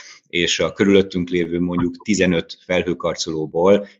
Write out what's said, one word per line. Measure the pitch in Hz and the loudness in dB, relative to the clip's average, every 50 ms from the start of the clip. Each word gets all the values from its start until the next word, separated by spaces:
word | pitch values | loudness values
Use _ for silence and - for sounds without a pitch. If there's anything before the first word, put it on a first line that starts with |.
| - - - - _ | -20 -20 -20 -20 _
és | - - 87 85 82 - - | -6 -2 -2 0 0 0 -2
a | 87 80 - | -2 -2 0
körülöttünk | - 107 98 98 98 92 95 - 92 87 87 | 2 4 6 6 4 4 2 -2 -6 -4 -2
lévő | 90 90 85 82 85 87 | -2 -2 -2 -2 -2 -2
mondjuk | 90 87 87 87 87 87 87 - - | -2 -2 -2 -2 -2 -2 -4 -6 -4
tizenöt | - 104 90 92 90 90 82 - - - _ _ | -2 0 2 2 2 2 0 -2 -6 -14 _ _
felhőkarcolóból | - 90 90 85 87 82 - - 82 76 - - 90 80 78 78 76 - 82 87 95 104 101 104 - - | -4 -2 -2 -2 -2 -4 -4 -4 -6 -6 -6 -8 -6 -6 -6 -6 -4 -2 2 4 4 4 4 2 -4 -16